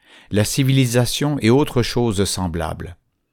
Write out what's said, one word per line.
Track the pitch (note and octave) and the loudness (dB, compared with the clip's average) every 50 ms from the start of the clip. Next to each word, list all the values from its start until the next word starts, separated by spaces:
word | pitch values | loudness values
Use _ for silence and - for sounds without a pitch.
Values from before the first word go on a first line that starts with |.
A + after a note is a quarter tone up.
| _ _ - - - _ | _ _ -20 -20 -12 _
la | F#2 G2+ G#2 | 0 0 0
civilisation | - - - C#3 C3 C3+ C3+ C3 A#2 A#2 B2 A#2+ A2 - - D3 D3 D3 C#3 | 0 0 0 0 2 4 2 2 2 2 2 0 0 0 -2 -2 -2 -2 0
et | - A2 | 2 4
autres | A#2+ C#3 D3+ - - B2+ A2 | 4 4 2 2 0 -2 -2
choses | - - B2 A#2+ A#2 G#2 G2+ G2 | 0 0 0 0 0 0 0 -2
semblables. | - - F#2+ F#2 F2 D#2+ E2+ D#2+ D#2+ E2 E2 E2 E2 F2 - _ _ _ _ _ _ | -2 -2 -4 -4 -4 -4 -4 -4 -6 -6 -10 -12 -14 -16 -20 _ _ _ _ _ _